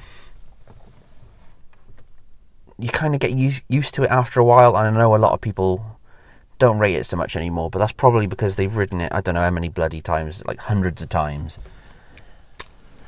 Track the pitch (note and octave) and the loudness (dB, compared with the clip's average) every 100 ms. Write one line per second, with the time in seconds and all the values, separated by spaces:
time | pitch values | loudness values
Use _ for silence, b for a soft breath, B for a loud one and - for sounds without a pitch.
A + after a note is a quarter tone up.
0 | B B B B - - - - - - | B B B B -18 -20 -20 -20 -20 -20
1 | - - - - - - - - - - | -20 -20 -20 -20 -20 -20 -20 -20 -20 -20
2 | - - - - - - - - A#2+ - | -20 -20 -20 -20 -20 -20 -20 -10 -6 -2
3 | D#3 C#3+ B2 B2+ C3+ C3 - C3+ C#3 - | 0 0 0 0 0 -2 -2 -2 -2 -2
4 | C3+ B2+ B2 B2 A#2+ B2 A#2+ G2+ A2 A2 | 0 2 0 2 6 8 8 6 2 4
5 | A#2 G#2+ G#2+ - G#2+ G2 F#2+ F#2 A2 - | 4 6 4 2 -4 -2 0 -2 -6 -18
6 | b b b b b - B2 G#2+ G#2 D#2+ | b b b b b 2 2 4 2 0
7 | - F2 - E2 E2+ E2+ E2 F#2 G#2+ - | -4 -4 -4 -6 -4 -4 -4 -2 -2 2
8 | C3 A#2 G2+ F#2+ G#2 F#2+ G2 A2 G2 F2+ | 2 4 0 -2 -2 -2 -2 -2 -2 -2
9 | E2 G2 F#2+ E2+ F2 F2 E2+ F2 D#2+ D#2+ | -4 -4 -2 0 0 0 -4 -2 -4 -4
10 | F2 D#2+ D#2+ E2 - - - G#2 F#2 - | -4 -4 -4 -10 -10 -8 -2 -2 -2 -4
11 | D#2 E2+ D2+ D2 D#2+ - b b b b | -4 -4 -4 -6 -10 -14 b b b b
12 | b b b b b b B B B B | b b b b b b B B B B